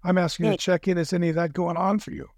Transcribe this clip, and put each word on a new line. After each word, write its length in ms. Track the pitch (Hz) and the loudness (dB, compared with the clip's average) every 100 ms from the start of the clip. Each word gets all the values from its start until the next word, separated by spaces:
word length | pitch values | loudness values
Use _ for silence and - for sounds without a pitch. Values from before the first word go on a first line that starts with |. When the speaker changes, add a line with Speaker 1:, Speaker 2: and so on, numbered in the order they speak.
Speaker 1:
I'm 140 | 180 185 | 2 2
asking 280 | 170 - 214 | 2 0 0
you 40 | |
to 40 | |
Speaker 2:
Right. 60 | 190 | 0
Speaker 1:
check 280 | - 175 - | 2 0 2
in. 100 | 180 | 0
Is 160 | 156 | 0
any 160 | 180 170 | 0 0
of 60 | 160 | 0
that 180 | 170 | -2
going 240 | 147 170 165 | -2 -2 0
on 220 | 190 208 | 0 0
for 120 | - | -2
you? 180 | - - | -12 -12